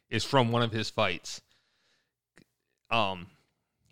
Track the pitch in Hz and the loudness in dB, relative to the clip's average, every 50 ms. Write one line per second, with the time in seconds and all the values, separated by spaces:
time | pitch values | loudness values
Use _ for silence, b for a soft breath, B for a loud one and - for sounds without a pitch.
0 | _ - - 110 - - - 135 120 113 117 117 120 117 104 113 107 - - - | _ -6 -4 -4 0 2 4 4 4 4 2 2 0 0 -2 -4 -4 -4 -2 0
1 | 107 95 90 87 - - - - - _ _ _ _ _ _ _ _ _ _ _ | 0 0 -2 -4 -8 -12 -14 -14 -16 _ _ _ _ _ _ _ _ _ _ _
2 | _ _ _ _ _ _ _ - - _ _ _ _ _ _ _ _ - 113 117 | _ _ _ _ _ _ _ -20 -20 _ _ _ _ _ _ _ _ -2 0 0
3 | 107 95 95 90 87 - - _ _ _ _ _ _ _ _ _ _ _ | 0 0 -2 -6 -12 -16 -18 _ _ _ _ _ _ _ _ _ _ _